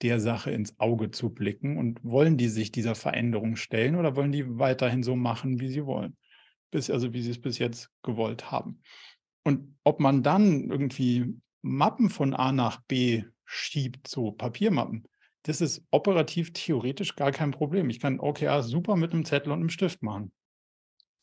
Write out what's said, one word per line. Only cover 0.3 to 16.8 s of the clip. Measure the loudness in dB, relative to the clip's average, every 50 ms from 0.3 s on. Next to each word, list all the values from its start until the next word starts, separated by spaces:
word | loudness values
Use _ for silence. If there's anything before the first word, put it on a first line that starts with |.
| 0 0 -2 -2
ins | -2 -2 -4 -4 -2 0
Auge | 0 2 2 0 0 -4
zu | -4 -4 -4 -4
blicken | -4 -2 -2 -4 -2 -2 -4 -4 -2 -2
und | -2 -2 -4 -6
wollen | -6 0 4 6 6 6 6
die | 4 4 2
sich | 0 -2 -4 -2
dieser | -2 -2 -2 -2 -2
Veränderung | -2 -2 -2 -2 0 0 0 0 0 -2 -2 -4
stellen | -4 -6 -4 0 0 2 2 2
oder | 2 2 2 2
wollen | 2 0 2
die | 0 0 -2 -4 -2 0
weiterhin | 2 2 2 2 2 2 2 0 0
so | 0 0
machen, | 0 0 0 -2 -2 -2 -2 -2 -2
wie | -2 -4
sie | -4 -4 -4
wollen? | -2 -4 -4 -4 -6 -10 _ _ _ _ _ _ _ _ _ _ _
Bis, | -4 -4 -2 0
also | 0 0 0 -2 -2
wie | -4
sie | -4 -4
es | -6 -4
bis | -4 -6 -2 -2
jetzt | -2 -2 -2 -8 -14 -18 _ _
gewollt | -6 -4 -2 0 -2 -2 -2 -6 -8 -6
haben. | -4 -4 -4 -6 -12 -14 _ -20 -20 -20 -20 -20 -20 _ _ _ _ _ _
Und | 0 0 0 -2 -10 -20 _ _
ob | 2 4 6
man | 4 4 6 6
dann | 4 4 6 6 6 6 6 4 2 -2
irgendwie | -2 -2 -2 -2 -2 0 2 2 2 2 0 -2 -4 -8 -16 _ _ _
Mappen | -6 -4 0 2 2 2 4 2 2 2
von | 2 0 0 0 2
A | 0 0 2
nach | 2 2 2 0 -2 -6
B | _ -4 0 2 2 2 2 0 -2 -8 -14 _ _
schiebt, | -12 -10 -8 -8 -6 -4 -4 -4 -4 -6 -10 -14 -10
so | -6 -4 -4 -4
Papiermappen, | -4 -4 -6 -6 -2 0 0 2 2 2 0 -2 -6 -8 -10 _ _ _ _ _ _ _ -6
das | -6 -2 0
ist | -2 -2 -2 -6 0 _
operativ | 2 2 4 4 2 2 2 0 -2 -4 -4 -4
theoretisch | -8 -8 -2 -2 -2 0